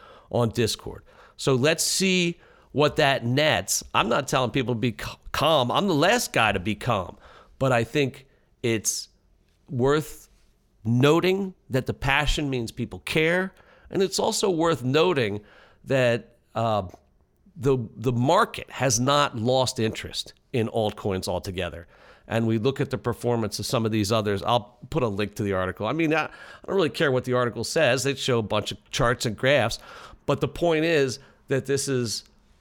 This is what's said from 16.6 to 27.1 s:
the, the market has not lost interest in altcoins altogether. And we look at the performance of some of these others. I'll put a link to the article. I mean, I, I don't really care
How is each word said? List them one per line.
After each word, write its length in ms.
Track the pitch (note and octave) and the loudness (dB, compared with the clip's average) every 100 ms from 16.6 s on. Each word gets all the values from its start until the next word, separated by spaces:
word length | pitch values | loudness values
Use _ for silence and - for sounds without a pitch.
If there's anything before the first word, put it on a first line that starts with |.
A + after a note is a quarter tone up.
| A2+ G#2+ F#2 - _ _ _ _ _ - | 0 0 -2 -12 _ _ _ _ _ -4
the, 220 | B2+ C3+ A2+ - | 0 0 -2 -4
the 160 | A#2 | -2
market 580 | A#2+ B2+ F3+ A3+ - - | 0 2 4 2 -2 -14
has 280 | - C3 D#3+ | -4 0 2
not 380 | B2+ C#3+ C#3+ A#2 | 2 2 2 -2
lost 420 | A2+ C3 B2 - | 0 0 0 0
interest 540 | A2 - - - - - _ | -2 -4 -10 -12 -12 -16 _
in 140 | B2+ A2 | -4 -2
altcoins 580 | A2+ G#2+ - G#2+ F#2 F#2 | 0 -2 -2 -4 -2 -2
altogether. 600 | F2+ G2+ F#2 F2 E2 F2 - - - - | -6 -6 -6 -6 -8 -18 -20 -20 -20 -6
And 200 | A2+ A#2 | -2 0
we 100 | A2+ | 2
look 240 | A#2 C3 | 0 -2
at 80 | C3+ | -4
the 80 | A#2 | -4
performance 640 | B2 A2+ A#2+ A#2+ G#2+ - | -4 -4 -2 -2 -2 -4
of 80 | G#2+ | -4
some 180 | B2+ A2+ | -2 0
of 60 | |
these 200 | A2 G2 | 0 2
others. 300 | A2+ G#2+ G2 | 0 0 -2
I'll 380 | - A#2+ - _ - | 0 0 -2 _ -6
put 140 | D#3+ | -2
a 40 | A#2+ | -2
link 280 | G2 G#2 - | -2 -4 -2
to 80 | |
the 100 | G2+ | -2
article. 320 | F#2+ F#2 F#2 G#2 | 0 -2 -4 -4
I 80 | |
mean, 220 | D3+ D#3+ D#3 | 0 0 0
I, 80 | |
I 60 | D3+ - - - - | -2 -8 -20 -18 -4
don't 100 | G3 | 0
really 140 | D#3 | 0
care 220 | C#3+ D#3+ | 0 2